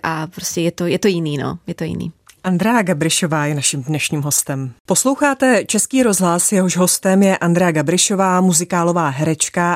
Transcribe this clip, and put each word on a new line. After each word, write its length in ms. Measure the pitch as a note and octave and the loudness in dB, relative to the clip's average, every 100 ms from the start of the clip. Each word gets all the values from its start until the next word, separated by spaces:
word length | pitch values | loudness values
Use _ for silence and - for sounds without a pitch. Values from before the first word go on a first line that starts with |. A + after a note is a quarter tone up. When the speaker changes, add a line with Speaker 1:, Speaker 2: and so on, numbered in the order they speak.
Speaker 1:
a 240 | - D#3+ D#3 | -6 -6 -8
prostě 340 | - F3+ - | -8 -8 -2
je 100 | E3+ | -2
to, 140 | - F3 | -2 -2
je 120 | D#3+ | 0
to 100 | G#3+ | 0
jiný, 300 | F3 D#3+ C#3+ | 0 -2 -4
no, 200 | C3 E3+ - | -6 -8 -10
je 80 | |
to 100 | E3+ | -8
jiný. 280 | D#3+ E3+ E3+ - _ - | -6 -6 -8 -12 _ -8
Speaker 2:
Andrea 380 | F#3 F3 A3 A#3+ | -2 0 2 0
Gabrišová 640 | F#3 D#3+ D#3+ - E3+ D#3 D3 | 0 0 0 0 -2 0 -2
je 80 | |
naším 280 | D3 C3 C#3+ | -2 -2 -4
dnešním 380 | C3 D3+ - D#3 | -4 -4 -2 -4
hostem. 500 | C#3+ - - C3+ C3 - - | -2 -2 -4 -6 -8 -10 -4
Posloucháte 800 | F#3 C4 C#4 D4 C4+ C4 A3 | 0 0 2 0 2 2 2
Český 380 | - G#3+ - C4 | 0 -2 0 2
rozhlas, 500 | B3 F#3 F3+ E3+ - | 2 2 2 2 2
jehož 240 | G3+ F#3 F3 | 2 2 2
hostem 460 | F3+ - G3 F#3+ | 0 2 2 4
je 160 | G3 F#3 | 4 2
Andrea 320 | E3+ E3+ F3+ | 2 2 2
Gabrišová, 720 | D#3 C#3+ F3+ - F#3+ F#3+ F3+ | 2 0 0 0 0 2 4
muzikálová 680 | F#3 E3+ F3+ F3+ E3+ F3 D#3 | 4 2 0 0 0 0 -2
herečka 640 | C3+ D#3 D#3+ - - F3 | -2 -2 -2 -4 -2 -2